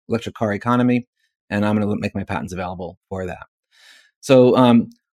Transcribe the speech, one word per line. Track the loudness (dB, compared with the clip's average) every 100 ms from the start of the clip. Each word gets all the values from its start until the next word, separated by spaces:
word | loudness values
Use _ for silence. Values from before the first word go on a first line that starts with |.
| -8
electric | -6 -6
car | -6 -4
economy, | -4 -2 0 2 0 -4 _ _ _ -8
and | -2
I'm | 0 0
gonna | -2 -4
make | -6
my | -6
patents | -8 -8 -8
available | -10 -10 -10 -14 -16 _
for | -10 -10
that." | -12 -18 _ _ _ _ _ _ _
So, | 2 6 6 6
um, | 6 4 2 -6 _